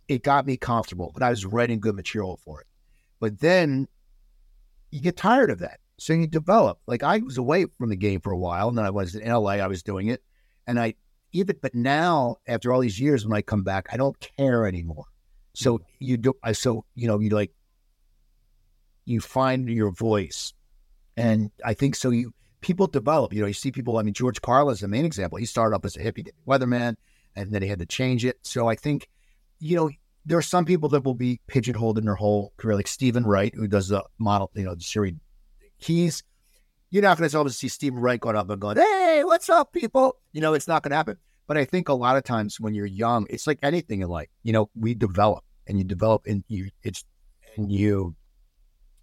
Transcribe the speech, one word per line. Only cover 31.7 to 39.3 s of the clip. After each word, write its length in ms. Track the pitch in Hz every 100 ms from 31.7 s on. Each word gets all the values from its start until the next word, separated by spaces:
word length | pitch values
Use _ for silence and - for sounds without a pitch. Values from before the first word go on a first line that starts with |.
| 113 113 107
in 80 | 110
their 100 | 98
whole 380 | 104 104 101 -
career, 180 | 113 101
like 120 | -
Stephen 380 | - 127 120 110
Wright, 280 | 98 107
who 140 | - 107
does 220 | 101 95
the 140 | 101 - -
model, 320 | 107 101 95
you 100 | 107
know, 120 | 95 85
the 60 |
series. 340 | - 107 98 80 - _ _ _ _ _
He's, 460 | - 165 175 - - _ _ _ _ _ _
you're 140 | 190
not 140 | 202 160
gonna 200 | 160 151
always 200 | 143 117
see 100 | 127
Stephen 320 | - 143 123
Wright 200 | 123 120
going 160 | 120 107
up 140 | 98
and 120 | 101
going, 160 | 104 220
"Hey, 460 | 403 381 359 311
what's 260 | 339